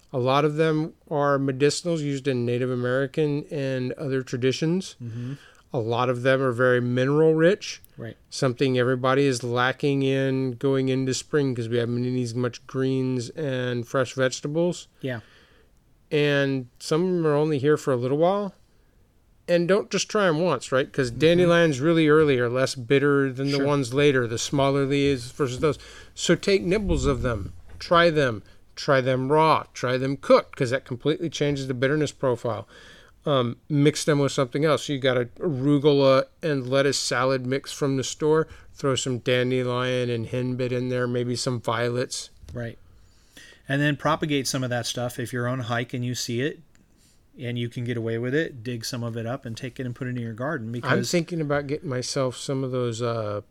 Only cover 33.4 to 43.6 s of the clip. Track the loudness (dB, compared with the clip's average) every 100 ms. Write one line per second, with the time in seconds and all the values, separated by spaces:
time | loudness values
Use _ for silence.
33.4 | 0 -4 -2 2 4 2 2 2 0 0
34.4 | -2 0 0 0 -2 -2 0 0 -2 -4
35.4 | -4 0 2 4 4 6 6 4 2 _
36.4 | -4 -4 0 2 2 0 -2 0 0 0
37.4 | -2 -4 -6 -4 -2 -2 -4 -2 2 2
38.4 | 0 -6 -20 -6 -2 -2 -2 -4 0 0
39.4 | 2 0 0 -2 -2 -2 -2 -4 -4 -4
40.4 | -4 -4 -2 -2 -2 -2 -2 -2 -2 -4
41.4 | -4 -4 -2 -2 -2 -2 -4 -8 -12 -18
42.4 | -16 -12 -10 -12 -20 -20 -20 _ _ -20
43.4 | -20 -16